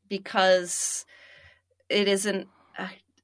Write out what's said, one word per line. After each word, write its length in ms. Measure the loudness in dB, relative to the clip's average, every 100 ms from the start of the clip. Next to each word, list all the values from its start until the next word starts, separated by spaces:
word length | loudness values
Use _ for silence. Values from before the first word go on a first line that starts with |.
| -10
because 960 | -8 -4 2 4 4 2 -6 -4 -6 -12 -20 -20 -20 -20 _ _ _ -4
it 180 | 0 2
isn't, 400 | 0 0 -4 -6 _ _ -12
I, 120 | -12 -12 _ _